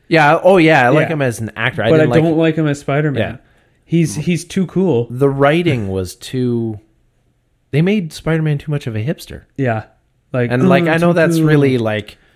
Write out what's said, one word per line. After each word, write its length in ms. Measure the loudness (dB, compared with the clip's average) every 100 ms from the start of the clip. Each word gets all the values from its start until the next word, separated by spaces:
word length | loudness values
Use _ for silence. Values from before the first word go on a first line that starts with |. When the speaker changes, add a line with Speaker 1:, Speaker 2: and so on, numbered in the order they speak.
| -2
Speaker 1:
Yeah, 320 | 2 4 4
oh 140 | 4 4
yeah, 280 | 6 4 4
I 40 |
like 180 | 2 0
Speaker 2:
Yeah. 40 |
Speaker 1:
him 80 | -2
as 160 | -4 -4
an 120 | -8 -6
actor. 280 | -6 -2
I 60 | 0
Speaker 2:
But 60 | 2
I 20 |
Speaker 1:
didn't 60 | 2
like 120 | 2
Speaker 2:
don't 140 | 2 2
like 180 | 0 0
him 120 | -2
as 120 | -4
Spider-Man. 400 | -4 -2 -2 -2
Speaker 1:
Yeah. 160 | -4 -8 _ _ _ _ _
Speaker 2:
He's, 300 | 0 0 -2
he's 300 | -4 -4 -4
too 200 | -4 -4
cool. 400 | -2 0 0 -4
Speaker 1:
The 200 | -2 0
writing 580 | 2 2 2 0 -2 -2
was 260 | -4 -6 -10
too, 640 | -10 -4 -2 -2 -4 -8 -16 _ _ _ _ _ _ _ _
they 100 | -2
made 320 | 0 0 -4
Spider-Man 440 | -8 -4 -2 -2 -4
too 120 | -4
much 160 | -6 -6
of 80 | -6
a 80 |
hipster. 400 | -6 -8 -12 -18 -14 -4
Speaker 2:
Yeah. 280 | -2 -2 -6 _ _ _ _
Like, 180 | -4 -2
Speaker 1:
And, 160 | 2 2
like, 160 | 4 2
Speaker 2:
"Oh, 60 |
Speaker 1:
I 60 | 2
know 120 | 2
Speaker 2:
too 40 | 2
Speaker 1:
that's 220 | 2 2
Speaker 2:
cool." 80 | 2
Speaker 1:
really, 320 | 4 4 2
like, 400 | -2 -4 -6 -16 _